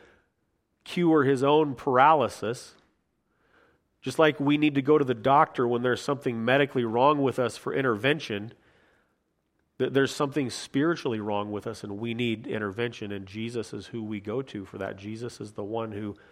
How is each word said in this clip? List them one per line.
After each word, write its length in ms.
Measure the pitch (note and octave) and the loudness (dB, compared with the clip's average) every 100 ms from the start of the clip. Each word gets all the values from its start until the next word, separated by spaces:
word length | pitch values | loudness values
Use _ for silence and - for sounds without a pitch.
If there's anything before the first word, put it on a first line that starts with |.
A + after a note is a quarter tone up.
| - _ _ _ _ _ _ _ | -20 _ _ _ _ _ _ _
cure 380 | - - E3+ D#3 | -8 0 4 6
his 180 | C3+ C3+ | 4 4
own 320 | C#3 D3+ D3 | 4 4 2
paralysis, 1000 | B2+ - B2+ D3 D#3+ A2 - G#2 B2+ - _ _ _ _ _ _ _ _ _ _ _ _ _ | -2 2 6 8 6 2 -2 -6 -6 -12 _ _ _ _ _ _ _ _ _ _ _ _ _
just 180 | C3 C#3+ | -4 4
like 220 | D#3 C3+ | 4 4
we 160 | C#3+ D3 | 2 4
need 200 | D3+ C#3 | 2 2
to 40 | |
go 160 | C3+ D3+ | 4 4
to 80 | |
the 80 | C3 | 4
doctor 560 | A2+ C3 C#3 D#3 - A#2+ | 0 4 4 4 0 0
when 140 | A#2+ | 2
there's 180 | B2 A#2 | 0 0
something 420 | - C#3 C3+ A2+ | -2 -4 -4 -2
medically 420 | A2+ C#3 C#3 C3 | 2 2 2 0
wrong 360 | A#2 A#2 C#3 D3 | -2 2 4 4
with 180 | C3+ A#2 | 0 0
us 200 | A#2+ - | -4 -4
for 160 | C3 | -6
intervention, 800 | C#3 C3+ G#2 C3 D#3 - G2+ A2 - _ _ _ _ _ _ _ _ _ _ _ - | -2 0 0 0 0 -4 -8 -8 -16 _ _ _ _ _ _ _ _ _ _ _ -4
that 180 | C3 | 0
there's 180 | C3+ C3+ | 2 0
something 380 | - C#3+ C#3+ B2+ | 0 -2 0 -4
spiritually 680 | - - C#3 D#3 E3 C#3 A2 | -6 -4 0 0 0 -2 -4
wrong 320 | G#2 G2+ G#2 | -2 -4 -4
with 120 | G#2 | -6
us 200 | A2+ G#2+ | -8 -10
and 160 | G#2 G2+ | -10 -8
we 120 | A#2 | -6
need 360 | A#2 A#2+ A2 - | -2 -2 -2 -6
intervention, 640 | A2 G#2 F#2+ A#2+ A#2 G#2 | -4 -4 -4 -6 -6 -10
and 140 | G2+ F#2+ | -10 -10
Jesus 460 | G#2 A2+ A#2 G#2 | -10 -8 -8 -8
is 140 | G#2 F#2+ | -12 -12
who 160 | A#2+ | -10
we 160 | G#2+ G#2+ | -8 -8
go 240 | G#2+ A#2+ | -6 -8
to 220 | C3 G#2+ | -8 -12
for 120 | F#2+ G2 | -12 -8
that. 180 | G2 G2 | -8 -8
Jesus 440 | G2+ A2 A#2 - | -12 -10 -12 -12
is 120 | G#2+ | -14
the 100 | G#2+ | -10
one 300 | G2+ A2+ A2+ | -8 -6 -6
who, 240 | G#2 G#2 G2+ - | -8 -10 -10 -18